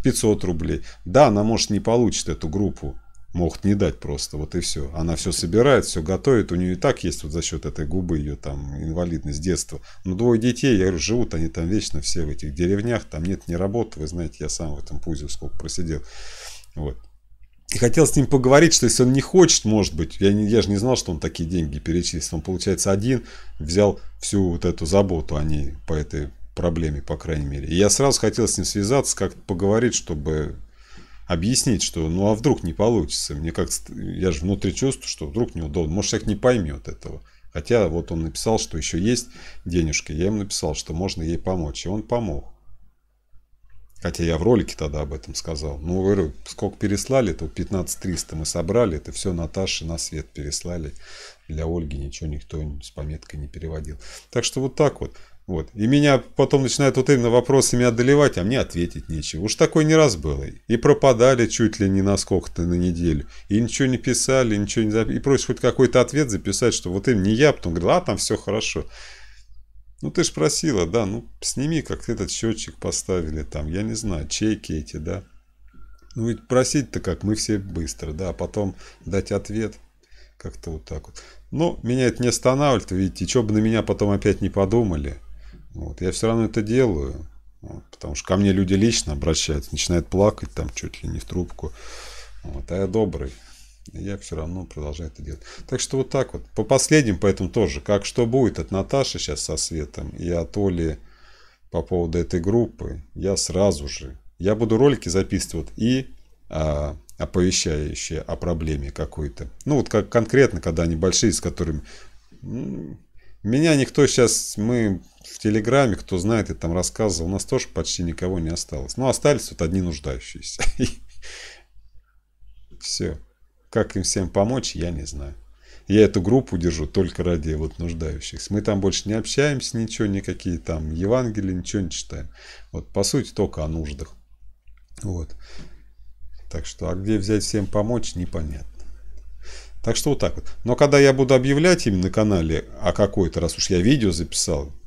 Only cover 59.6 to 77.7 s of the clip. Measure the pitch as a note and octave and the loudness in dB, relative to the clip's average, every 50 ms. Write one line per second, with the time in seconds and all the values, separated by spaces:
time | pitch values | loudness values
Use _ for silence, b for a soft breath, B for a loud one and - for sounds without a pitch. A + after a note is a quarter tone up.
59.6 | E3 D#3 - E3 D3+ D3+ D#3+ D#3+ D#3 C#3 G#2 D#2+ D2 D#2 C#2+ C2+ C#2 C2+ - - | 2 4 6 4 4 6 8 8 6 6 4 0 -2 -2 -2 -2 -4 -8 -10 -14
60.6 | _ - A2+ A2+ - D3 C#3+ C#3+ - C#3 B2 A2 A#2+ C3 C3+ A#2+ A#2 - - - | _ 0 0 4 6 6 6 8 8 6 8 8 8 6 8 6 2 0 2 2
61.6 | A#2 G#2+ G#2 - G2+ F#2+ F#2+ G2 F#2+ G2 G2+ F#2+ - - G2+ F2+ - - - - | 2 2 2 2 2 2 4 4 4 4 2 2 2 2 0 0 0 -2 -4 -2
62.6 | E2+ F2 F2 F2+ F2 F2+ E2+ E2+ E2+ E2+ D#2 D2 C#2+ B B B B B G2+ G#2+ | 0 0 2 2 2 2 0 2 2 2 2 0 -2 B B B B B 2 2
63.6 | A#2+ A2 - - C#3 C3 B2+ A#2 - C3+ B2 - - - C3+ C3 B2+ A2+ G#2+ G#2 | 2 2 0 0 2 2 2 0 0 0 0 0 2 2 4 4 4 4 2 0
64.6 | G#2 G2+ - A#2+ A2 G#2+ G#2+ A2+ A2 - - A#2+ - C#3 C#3 B2 - - B2 - | 0 0 0 0 2 2 2 2 0 0 -2 0 2 4 2 4 2 -2 -4 0
65.6 | - B2 A2+ - C3 A#2 - B2+ A#2+ - - D3 D3+ B2+ G#2 F2 - G2 F#2+ - | 0 0 4 4 4 6 6 4 4 4 2 0 0 0 -2 -4 -2 -2 -2 2
66.6 | B2+ A2+ G#2 - - F2+ F2+ G2+ F#2+ C3+ B2 G2+ F#2 G2+ A2 A2+ D3 D3 C3 - | 2 2 2 0 -4 -4 -4 -2 0 2 2 4 4 2 4 6 6 4 4 2
67.6 | - F2 E2 F2 E2+ G#2 C#3+ F3+ - - G#2 F#2+ - - A2 - - - G2 A2 | -2 -4 -2 0 2 2 2 2 2 0 -2 -2 -2 -2 -2 -2 -2 -2 -2 -2
68.6 | A2 - - - D2 B B B B B B B B B B B B B - - | -2 -2 -4 -6 -8 B B B B B B B B B B B B B -20 -20
69.6 | - _ _ - - - - _ - D3 D3+ - D#3+ - - - D#3 D3+ D3 - | -20 _ _ -20 -20 -20 -14 _ -10 -4 -2 0 -2 0 0 0 0 0 0 0
70.6 | - D#3+ B2+ F#2+ F2 D#2+ F2+ A#2 A2+ F#2+ G#2 A#2 - - - - - - - A#2+ | 0 0 2 2 0 2 0 0 0 0 -4 -6 -10 -12 -16 -8 -8 -6 -4 -2
71.6 | C3 D3+ E3 D3+ - - F#2+ - - - A#2 F#2+ G2 D#2 - - - A2+ A2 - | -2 0 -2 -2 -2 -4 -8 -8 -4 -6 -4 -4 -4 -4 -4 -2 -2 -2 -2 -2
72.6 | - - - - - F2+ E2 - - - F#2+ F2+ E2 D#2 D2+ D#2 D2 - - D2+ | -6 -12 -12 -8 -6 -4 -4 -4 -2 -2 -2 -2 -2 -2 -4 -6 -6 -6 -6 -6
73.6 | D2 D2+ E2 F#2+ G#2+ A2 A2+ A2 A2+ G#2+ F2+ D2+ C#2 C2 - - G#2 A2 G#2+ - | -4 -4 -2 -4 -4 -4 -4 -4 -4 -4 -4 -4 -4 -6 -4 0 0 0 0 -2
74.6 | - - D#2+ D#2 C#2 - - D#2 D2+ E2+ F2+ F#2+ - _ - - _ _ _ _ | -4 -6 -6 -6 -6 -6 -10 -8 -6 -6 -6 -8 -8 _ -20 -20 _ _ _ _
75.6 | - - _ - - - - - - - - A#2+ A2+ A#2 A#2 A2+ - _ B2+ B2+ | -20 -20 _ -20 -18 -18 -18 -20 -20 -14 -8 -4 -4 -4 -4 -4 -4 _ 2 2
76.6 | B2+ - - D3+ C3 - - - - G2 F2 - - G2+ G#2+ G#2+ - - G#2+ G#2 | 2 4 0 0 -2 -2 -6 -6 -4 -4 -4 -2 0 -2 0 0 0 0 0 -2
77.6 | G2+ F#2+ | -2 -4